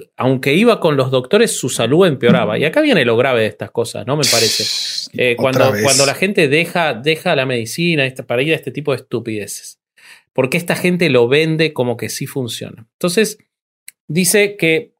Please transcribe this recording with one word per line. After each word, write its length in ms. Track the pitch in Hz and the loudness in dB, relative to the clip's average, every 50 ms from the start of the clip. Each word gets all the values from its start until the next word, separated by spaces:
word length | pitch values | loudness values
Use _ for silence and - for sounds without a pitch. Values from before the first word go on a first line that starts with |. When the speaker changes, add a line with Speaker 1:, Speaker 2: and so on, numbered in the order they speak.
| - _ _ | -16 _ _
Speaker 1:
aunque 380 | - 117 131 135 123 - 135 143 | -2 0 0 0 0 0 0 2
iba 260 | 190 233 240 208 - | 4 4 2 2 2
con 160 | - 160 147 | 2 0 2
los 140 | 135 127 127 | 2 0 0
doctores, 440 | 131 127 123 - 202 220 233 - - | 0 -2 0 2 2 2 2 2 0
su 120 | - - 123 | -4 -6 -6
salud 360 | - - 113 117 147 170 196 | -2 -2 0 2 4 4 4
empeoraba. 520 | 175 135 - 117 117 131 123 110 104 110 120 | 4 2 2 2 4 4 4 2 0 0 0
Y 60 | 131 | -2
acá 160 | 165 170 294 | 0 0 2
viene 240 | 311 294 233 165 123 | 2 2 2 2 2
lo 120 | 120 113 | 2 2
grave 260 | 117 131 135 127 113 | 2 2 2 2 2
de 40 | 110 | 0
estas 240 | 104 - - 104 - | 0 -2 -8 -12 -8
cosas, 360 | - 117 113 - - 107 107 | -4 -4 -4 -4 -6 -8 -4
¿no? 100 | 120 143 | -4 -2
Me 80 | 156 135 | 0 0
parece. 400 | - 120 113 113 104 - - - - - - - - - - - - | 0 2 2 0 0 0 -2 -4 -4 -6 -6 -6 -8 -8 -10 -10 -8
Eh, 240 | - 123 127 123 120 120 | -4 0 0 0 0 2
Speaker 2:
Otra 40 | |
Speaker 1:
cuando, 300 | 135 131 131 131 135 131 | 0 0 2 4 2 2
Speaker 2:
vez. 100 | - 104 - | 2 2 2
Speaker 1:
cuando 200 | 139 135 135 139 | 2 2 2 2
la 80 | 139 131 | 2 2
gente 340 | - 185 196 196 190 160 131 | 0 -2 0 2 2 2 4
deja, 460 | 143 160 170 170 - 175 165 147 120 | 2 2 0 0 -2 -2 -2 -2 -2
deja 420 | 107 135 156 160 156 - 180 160 | -4 -2 -2 -2 -2 0 -2 0
la 100 | 139 131 | 0 0
medicina 580 | 135 127 117 113 117 - 165 170 175 165 147 131 | -2 -2 -4 -4 -6 -4 -2 0 0 2 0 0
esta, 220 | 127 127 - - | -2 -4 -8 -8
para 160 | - 120 123 | -4 -2 -2
ir 100 | 143 160 | 0 0
a 40 | 156 | -2
este 160 | - - 139 | -2 -4 -8
tipo 180 | - 143 151 147 | -10 -6 -4 -4
de 40 | 131 | -4
estupideces. 840 | - - - - 113 113 110 110 104 98 - - - - - - _ _ _ _ _ _ - - - _ _ | -4 -6 -6 -8 -6 -6 -6 -8 -8 -8 -10 -12 -16 -16 -20 -20 _ _ _ _ _ _ -20 -20 -20 _ _
Porque 240 | - 131 131 131 175 | -2 -2 0 0 0
esta 180 | 175 175 - - | -2 -2 -2 -4
gente 360 | 180 - 180 180 170 185 160 | 0 0 0 0 2 2 4
lo 180 | 127 123 117 120 | 4 4 4 4
vende 440 | 139 156 160 160 160 156 160 151 | 4 2 2 2 2 0 0 0
como 240 | 151 - 123 123 113 | 0 -2 -2 -2 -2
que 120 | 117 113 110 | -4 -6 -10
sí 180 | - - 143 | -8 -8 -10
funciona. 600 | - - 139 123 113 - - 117 - - - - _ _ | -8 -6 -6 -6 -6 -8 -10 -12 -14 -16 -20 -20 _ _
Entonces, 440 | - - 175 175 226 208 214 - _ _ _ _ _ _ _ _ _ _ - _ _ _ - | -6 -4 -2 0 0 0 0 -4 _ _ _ _ _ _ _ _ _ _ -20 _ _ _ -4
dice 480 | 151 180 185 175 - 202 202 202 202 | -2 -2 0 2 2 2 2 2 0
que 380 | - 165 160 160 160 - _ _ | -2 0 0 0 0 -2 _ _